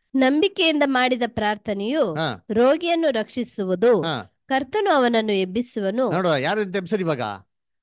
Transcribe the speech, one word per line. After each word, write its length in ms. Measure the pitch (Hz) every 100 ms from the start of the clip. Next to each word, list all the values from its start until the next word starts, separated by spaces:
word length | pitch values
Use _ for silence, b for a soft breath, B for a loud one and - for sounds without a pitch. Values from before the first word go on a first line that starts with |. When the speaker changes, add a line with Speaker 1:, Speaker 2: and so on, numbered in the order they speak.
| _ 269
Speaker 1:
ನಂಬಿಕೆಯಿಂದ 680 | 262 294 392 - 330 302 285
ಮಾಡಿದ 380 | 254 254 247 233
ಪ್ರಾರ್ಥನೆಯು 840 | 226 214 208 - 196 208 302 226
Speaker 2:
ಹಾ. 320 | 151 156 101 -
Speaker 1:
ರೋಗಿಯನ್ನು 640 | 220 247 320 339 339 330
ರಕ್ಷಿಸುವುದು. 880 | 233 220 - 233 - 190 185 226 214
Speaker 2:
ಹಾ. 400 | 160 147 - _ -
Speaker 1:
ಕರ್ತನು 460 | 269 262 427 403
ಅವನನ್ನು 400 | 302 247 233 220
ಎಬ್ಬಿಸುವನು. 800 | 196 185 196 240 226 196 220 269
Speaker 2:
ನೋಡು, 260 | 175 180 147
ಯಾರು 240 | 139 214
ಎಬ್ಬಿಸ್ತಾರೆ 400 | 202 190 180 214
ಇವಾಗ? 200 | 170 139 110 98 - _ _ _